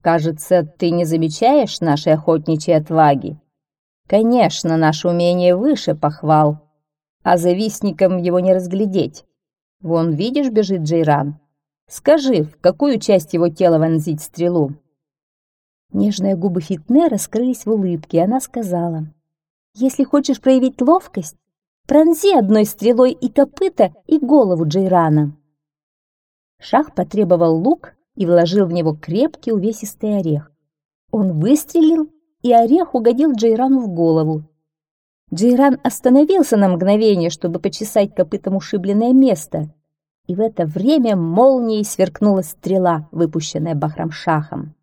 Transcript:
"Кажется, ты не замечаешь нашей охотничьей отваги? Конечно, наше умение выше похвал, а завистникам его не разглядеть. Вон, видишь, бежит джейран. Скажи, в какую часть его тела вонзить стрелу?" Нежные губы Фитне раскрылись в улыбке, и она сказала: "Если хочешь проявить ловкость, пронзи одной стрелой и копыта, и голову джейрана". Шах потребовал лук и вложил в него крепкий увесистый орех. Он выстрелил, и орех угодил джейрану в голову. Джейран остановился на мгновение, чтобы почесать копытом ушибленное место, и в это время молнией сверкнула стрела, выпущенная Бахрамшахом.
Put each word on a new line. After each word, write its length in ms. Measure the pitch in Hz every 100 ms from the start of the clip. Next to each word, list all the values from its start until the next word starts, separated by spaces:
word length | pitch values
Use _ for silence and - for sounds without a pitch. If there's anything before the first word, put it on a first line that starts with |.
"Кажется, 600 | 175 165 156 151 - 180
ты 280 | 156 _ 170
не 140 | 170
замечаешь 760 | 170 160 160 156 226 294 233 -
нашей 340 | 165 147 160
охотничьей 640 | 156 160 160 156 156 156 160
отваги? 640 | 156 160 151 139 - 151 _ _ _ _ _ _ _
Конечно, 720 | 202 226 247 190 - 165 160
наше 300 | 160 156 180
умение 460 | 175 175 180 180
выше 400 | 180 254 277 -
похвал, 680 | 156 147 151 156 156 151 151 _ _ _ _ _ _
а 140 | - 175
завистникам 800 | 175 180 220 208 202 156 190 180
его 240 | 175 175
не 140 | 180
разглядеть. 720 | 185 180 190 214 185 143 - _ _ _ _ _ _
Вон, 300 | 170 165 165
видишь, 380 | 151 214 269 269
бежит 320 | 220 196 190
джейран. 560 | 151 165 156 143 143 147 _ _ _ _ _
Скажи, 560 | - - 311 269 214
в 140 | 151 _
какую 400 | - 190 285 233
часть 360 | - 185 156
его 140 | 170 170
тела 300 | 165 180 160
вонзить 440 | 160 160 156 151
стрелу?" 500 | - - 175 175 143 - _ _ _ _ _ _ _ _ _ _ _
Нежные 440 | 196 202 202 196 190
губы 260 | 190 175
Фитне 460 | 156 180 - 254 339
раскрылись 580 | 214 - 220 247 247 -
в 40 |
улыбке, 480 | 220 190 170 - 165
и 20 |
она 200 | 180 254
сказала: 680 | - 247 214 175 170 160 156 _ _ _ _ _ _
"Если 300 | 202 262 -
хочешь 360 | 262 285 294 269
проявить 400 | - 262 254 -
ловкость, 560 | 247 349 - - 156 _ _ _ _ _ -
пронзи 480 | 285 320 320 403 349
одной 260 | 196 214
стрелой 480 | 214 - 208 233 254
и 160 | - 254
копыта, 640 | - 277 - 381 - 190 - -
и 120 | 311
голову 480 | 262 294 214 175 160
джейрана". 680 | 170 190 180 160 151 147 147 _ _ _ _ _ _ _ _ _ _ _ _
Шах 340 | - 247 302
потребовал 600 | - - 202 196 175 170 160
лук 380 | 202 339 - _ _ -
и 100 | 175
вложил 400 | 175 170 196 185
в 60 |
него 220 | 170 160
крепкий 580 | 156 - 175 311 - -
увесистый 680 | 220 196 220 208 - 214 208
орех. 320 | 165 147 - _ _ _ _ _ _
Он 280 | 220 190 156
выстрелил, 720 | 185 302 - 339 311 330 311 _ _ _
и 100 | 254
орех 420 | 233 233 311 339
угодил 380 | 254 226 240 311
джейрану 480 | 233 226 220 262 269
в 80 | 226
голову. 560 | 170 165 160 156 156 151 _ _ _ _ _ _ _ _
Джейран 460 | 170 226 247 277 269
остановился 720 | 254 - 254 262 302 381 285 220
на 120 | 196
мгновение, 600 | 175 185 208 220 196 170
чтобы 300 | 165 180 170
почесать 540 | 196 151 214 - 202
копытом 420 | - 185 202 - 190
ушибленное 560 | - 208 185 202 233
место, 600 | 262 269 180 - 160 156 _ _ _ _ _ -
и 80 |
в 60 | 185
это 260 | 220 220 165
время 500 | 165 214 311 233 196
молнией 680 | 165 175 262 262 233 220
сверкнула 580 | 208 - 185 - 208 196
стрела, 640 | 185 - - 190 180 165 151
выпущенная 640 | 160 170 165 156 - 160
Бахрамшахом. 1000 | 156 156 151 165 156 - 156 151 - 156 _